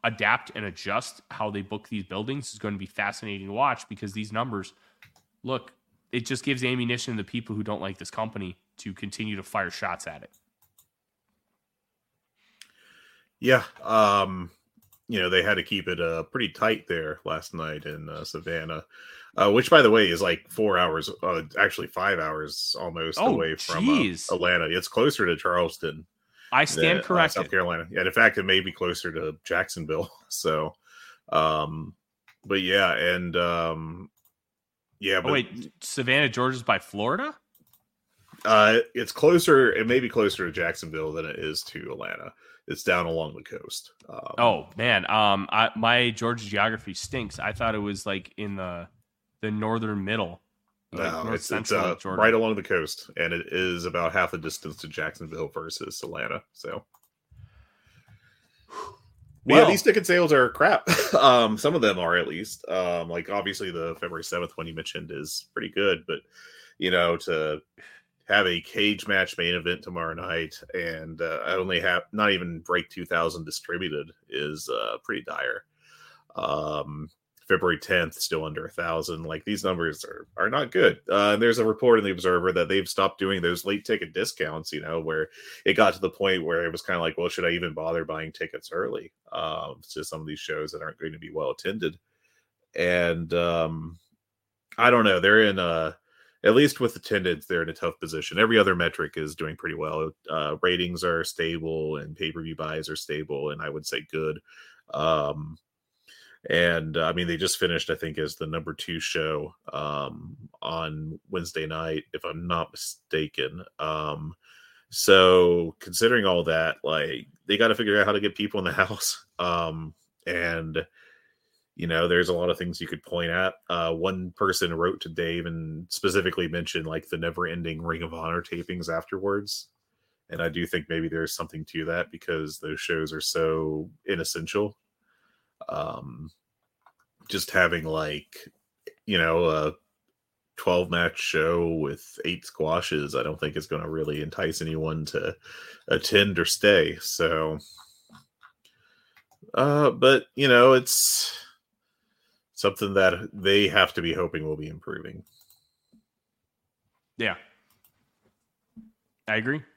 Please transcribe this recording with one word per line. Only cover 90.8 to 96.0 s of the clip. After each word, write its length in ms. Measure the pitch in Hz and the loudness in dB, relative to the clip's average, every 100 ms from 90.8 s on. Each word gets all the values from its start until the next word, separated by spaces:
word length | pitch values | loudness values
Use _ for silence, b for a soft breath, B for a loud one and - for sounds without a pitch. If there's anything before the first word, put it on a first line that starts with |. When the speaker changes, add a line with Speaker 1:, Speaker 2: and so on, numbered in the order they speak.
Speaker 2:
aren't 180 | 78 78 | -12 -10
going 120 | 80 | -12
to 80 | 80 | -12
be 120 | 80 | -10
well 180 | 76 69 | -6 -6
attended?" 480 | - 92 107 85 78 _ _ _ _ _ _ _ | -4 -6 -4 -4 -6 _ _ _ _ _ _ _
And, 600 | - 87 90 87 85 82 | -2 2 2 2 0 -2
um, 640 | 85 85 85 80 80 80 85 _ _ _ _ _ _ _ - | 0 2 0 0 -4 -10 -14 _ _ _ _ _ _ _ 4
I 120 | 117 | 6
don't 140 | 123 | 8
know. 160 | 107 92 | 6 6
They're 240 | 95 107 | 6 8
in 160 | 107 95 | 6 4
a, 380 | 87 82 80 - | 0 0 -2 -6